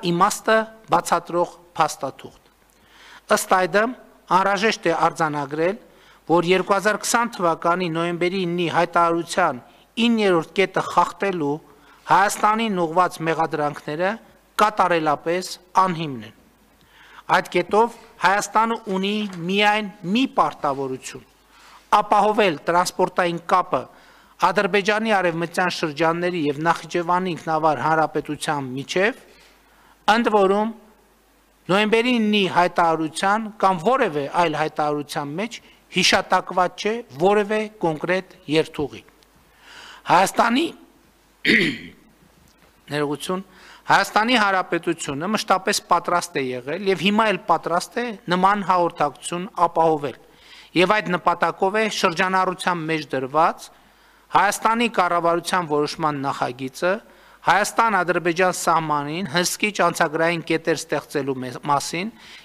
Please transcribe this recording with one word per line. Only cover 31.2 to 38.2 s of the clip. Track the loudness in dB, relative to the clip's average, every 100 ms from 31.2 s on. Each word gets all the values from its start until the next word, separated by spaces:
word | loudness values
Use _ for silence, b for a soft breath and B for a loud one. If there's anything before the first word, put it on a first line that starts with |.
| _ _ _ _ 0
նոյեմբերի | 2 4 2 2
իննի | 2 2 2 2
հայտարարության | 2 2 2 2 2 -2 -2 0 0 -4
կամ | 0 0 2
որևէ | 2 2 0 -2 -2
այլ | 0 0 0
հայտարարության | -2 -2 -2 -2 -6 -8 -6
մեջ | -6 -8 -12 b b b
հիշատակված | -2 2 2 2 0 0 0 0 -2
չէ | -4 -4 -8
որևէ | 0 2 4 2 -2 -6
կոնկրետ | -4 -4 -2 -2 -2